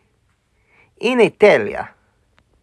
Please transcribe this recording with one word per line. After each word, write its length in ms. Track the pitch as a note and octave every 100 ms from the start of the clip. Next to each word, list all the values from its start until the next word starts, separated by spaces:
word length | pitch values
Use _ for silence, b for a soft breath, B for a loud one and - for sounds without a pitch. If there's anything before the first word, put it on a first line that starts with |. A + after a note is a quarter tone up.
| _ _ _ _ _ _ _ _ _ -
Είναι 320 | A#3 B3+ G3
τέλεια. 680 | - G#3 C#3+ G2+ C2 - _ _ _ _ _ _ _